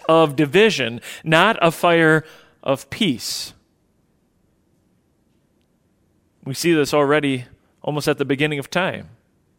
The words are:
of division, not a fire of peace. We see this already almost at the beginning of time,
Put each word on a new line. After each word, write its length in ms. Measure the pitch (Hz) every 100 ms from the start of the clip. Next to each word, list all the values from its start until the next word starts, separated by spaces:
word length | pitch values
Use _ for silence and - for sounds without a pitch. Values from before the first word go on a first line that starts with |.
| -
of 260 | 160 160 139
division, 640 | 147 160 220 156 117 120 - -
not 360 | 160 160 196 226
a 80 | 170
fire 560 | 156 180 170 160 156 - - _ _
of 260 | - 135 -
peace. 640 | - 208 113 - - - - _ _ _ _ _ _ _ _ _ _ _ _ _ _ _ _ _ _ _ _ _ _ _ _ _ _ _ _
We 120 | - 131
see 180 | 170
this 200 | 160 139
already 520 | 147 139 151 143 131 123 _ _ _
almost 240 | - 147 147
at 100 | 143
the 80 | 135
beginning 340 | 135 151 147
of 100 | 131
time, 400 | 180 180 120 - _ _ _ _